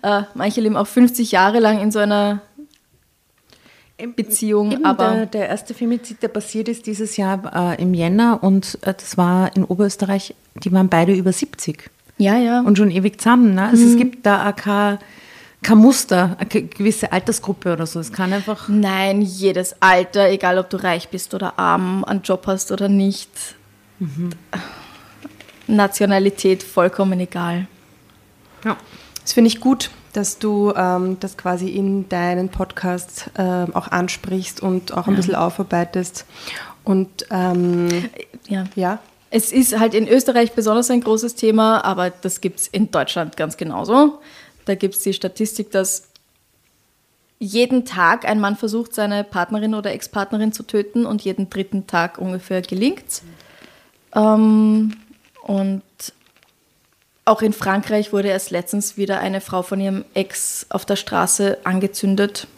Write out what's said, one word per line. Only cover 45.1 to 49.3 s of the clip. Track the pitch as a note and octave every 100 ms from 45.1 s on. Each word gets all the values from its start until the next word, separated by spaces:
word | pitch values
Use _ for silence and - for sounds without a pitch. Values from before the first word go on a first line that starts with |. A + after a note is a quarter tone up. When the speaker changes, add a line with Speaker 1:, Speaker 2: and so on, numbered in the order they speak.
Speaker 1:
Statistik, | F#3+ F#3+ - G#3+ - G3+
dass | G3 F#3 - _ _ _ _ _ _ _ _ _ _ _ _ _ _
jeden | G3+ A3 A#3+ B3+ B3
Tag | F#3 E3+ A#3 -
ein | G#3+
Mann | G3+ G#3+
versucht, | A3 A3 A3+
seine | - G#3 G#3
Partnerin | G#3